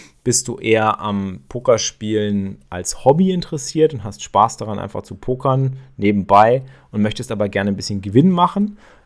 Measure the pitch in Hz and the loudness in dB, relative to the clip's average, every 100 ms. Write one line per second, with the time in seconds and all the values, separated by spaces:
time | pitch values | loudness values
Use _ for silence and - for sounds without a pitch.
0 | - _ - 117 - - 113 110 107 101 | -20 _ -2 -2 -4 -4 2 2 2 0
1 | 104 101 95 92 - 120 - 113 - - | -2 -4 -4 -8 -12 -4 0 2 0 -6
2 | 107 107 104 101 98 101 - 90 90 - | -4 -2 0 -2 -4 -10 -12 -8 -8 0
3 | 131 156 185 180 - 156 - 156 156 131 | 2 4 2 0 -4 -8 -6 2 2 0
4 | 104 - - 101 113 - 107 101 98 - | -10 -12 -2 2 2 0 -8 -8 -8 -10
5 | - 95 - 131 135 131 135 - - - | -12 -10 -6 -2 0 0 -2 -4 -12 -2
6 | 101 104 92 101 113 131 131 - _ 107 | 0 2 4 6 6 4 -2 -18 _ -2
7 | 107 104 - 107 104 101 101 95 - 101 | -2 -2 -6 -4 -2 -2 -2 -4 -6 -8
8 | 98 110 180 175 175 202 208 - - _ | 0 4 4 4 0 0 -4 -6 -20 _